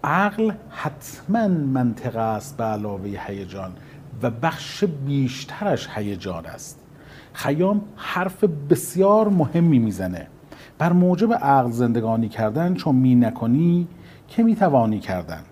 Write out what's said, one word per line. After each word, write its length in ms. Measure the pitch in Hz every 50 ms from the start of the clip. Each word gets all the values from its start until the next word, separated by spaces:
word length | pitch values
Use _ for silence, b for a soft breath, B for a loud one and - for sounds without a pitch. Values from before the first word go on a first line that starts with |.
| -
عقل 480 | 151 151 180 202 208 202 - 220 214 196 - - -
حتماً 760 | - - - 147 - - - - - - - - 202 233 226 202
منطق 680 | 180 160 147 135 131 131 127 120 110 - - 127 110
است 400 | 113 113 110 110 107 101 - -
به 80 | - 117
علاوهٔ 560 | 110 107 104 104 104 101 98 92 101 101 101 -
هیجان 440 | - 101 98 95 90 95 98 92 92 92 B B B B B B B - 110
و 80 | 110 120
بخش 540 | 110 113 131 165 160 - - - - - 208 190 156 143 135
بیشترش 800 | 139 143 139 135 123 127 - - - - - 208 202 156 - - - -
هیجان 520 | 107 104 101 101 92 95 98 90 82 80
است. 340 | - - - - - - - - - B B B B B B B B
خیام 480 | B - - 127 143 151 180 190 208 208 202 - -
حرف 480 | - - - - 180 185 190 185 - - 196 160 147 143 143
بسیار 580 | 170 - - - - 170 190 196 208 220 220 208
مهمی 500 | 202 180 147 123 - 170 170 170 151 127
می‌زنه. 480 | 113 110 95 87 95 90 90 82 - - - - B B B B B B B -
بر 140 | 151 170
موجب 400 | 175 180 180 180 180 165 220 220
عقل 380 | 233 - - 139 139 139 127 120
زندگانی 580 | 120 117 123 117 113 120 110 110 113 113 113 104
کردن 460 | - - 110 107 107 151 170 180 185
چون 200 | - - 165 135
می 200 | 127 131 127 123
نکنی 760 | 123 120 110 - - 117 113 123 147 170 170 175 175 175 170 B B B B B B B -
که 140 | - -
می 140 | 226 226 220
توانی 420 | - 202 175 143 127 113 110 107 101
کردن. 420 | - - 95 90 85 - 80 80 - -